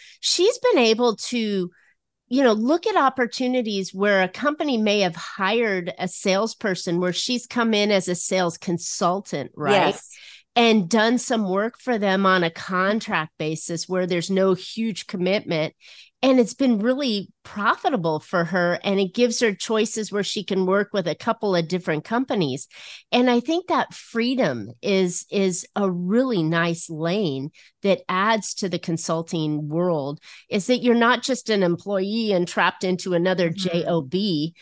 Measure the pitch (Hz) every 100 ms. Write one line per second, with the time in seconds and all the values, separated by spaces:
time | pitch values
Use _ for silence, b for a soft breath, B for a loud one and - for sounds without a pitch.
0 | B B - - 392 - 494 359 226 220
1 | 240 208 - 240 214 196 180 b b b
2 | _ _ - 254 262 214 240 339 427 370
3 | 269 262 240 - 254 254 220 196 185 190
4 | 208 196 185 - 285 302 302 233 214 208
5 | 185 165 - - 196 233 226 185 175 -
6 | 180 - 202 190 220 - 214 180 - 170
7 | 180 175 - 247 - 240 226 208 208 196
8 | 180 175 - 190 175 - - 175 - -
9 | 175 190 - 156 - - 147 196 160 -
10 | - B B B _ - 233 220 165 226
11 | 220 240 - 226 196 190 226 - - 226
12 | 202 190 196 185 170 - - 185 190 214
13 | - 180 156 - 156 156 - 170 - 185
14 | 185 175 170 190 190 185 - - 226 180
15 | - 190 185 202 - 160 156 - B B
16 | B _ 262 262 226 - 269 214 226 262
17 | 277 208 - _ - 208 208 330 370 247
18 | 165 156 - 185 165 180 175 175 202 196
19 | 190 220 240 233 233 196 - 220 220 220
20 | 202 202 190 - 180 190 185 196 202 208
21 | 170 151 233 220 208 180 160 180 180 151
22 | - 233 262 226 147 135 - B B B
23 | _ 240 254 240 247 330 359 294 - -
24 | - 226 240 262 185 120 101 - 202 190
25 | 180 170 - 202 190 175 - - 196 175
26 | 180 226 262 208 160 170 170 170 - 156
27 | 165 202 180 135 143 b b _ 202 175
28 | - 185 208 226 - - 196 170 - 165
29 | - 165 165 170 156 151 151 160 180 160
30 | 139 147 B B - 208 208 247 240 233
31 | 233 233 - 247 - 208 175 170 196 196
32 | 196 226 220 185 175 - 180 - 185 180
33 | 190 175 185 185 170 190 180 170 - 170
34 | 131 185 208 151 160 B